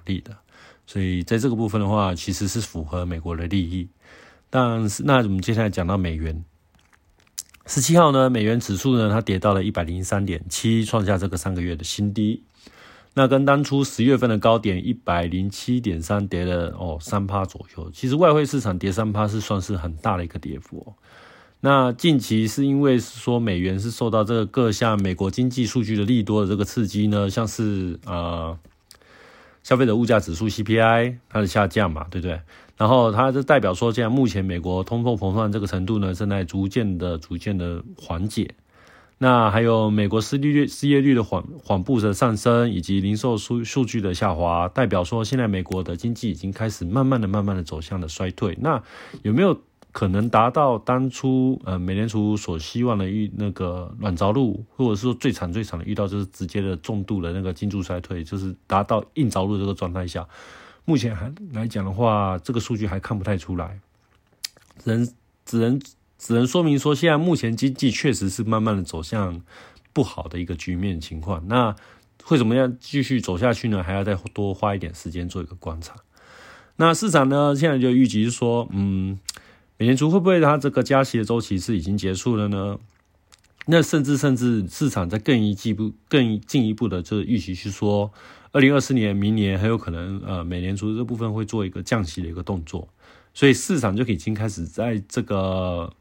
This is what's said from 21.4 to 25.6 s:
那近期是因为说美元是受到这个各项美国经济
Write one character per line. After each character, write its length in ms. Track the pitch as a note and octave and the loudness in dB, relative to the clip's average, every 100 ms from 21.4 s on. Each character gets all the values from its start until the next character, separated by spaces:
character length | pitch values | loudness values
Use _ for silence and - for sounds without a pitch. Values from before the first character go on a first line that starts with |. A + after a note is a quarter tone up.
| _ _ | _ _
那 320 | C3+ C#3 B2+ | 4 4 4
近 260 | A#2+ E3+ C#3+ | 2 2 2
期 260 | - A2 A2 | 2 0 0
是 200 | C#3+ C#3 | 0 2
因 160 | C#3 | 4
为 180 | C#3+ B2 | 4 4
说 400 | A2+ A2+ B2+ A#2+ | 0 -6 -2 0
美 200 | A#2 F2+ | 0 0
元 200 | F#2 F#2+ | 0 -2
是 100 | A2+ | -4
受 200 | A#2 A#2+ | -2 0
到 120 | A2 | 2
这 120 | G2+ | 2
个 120 | A#2 G#2+ | 0 0
各 240 | - A#2 | 0 0
项 320 | G2+ A#2 G#2 | 2 0 0
美 140 | G2 F2+ | 0 0
国 160 | F#2+ | -2
经 180 | F2+ B2+ | 0 -2
济 160 | B2 | 0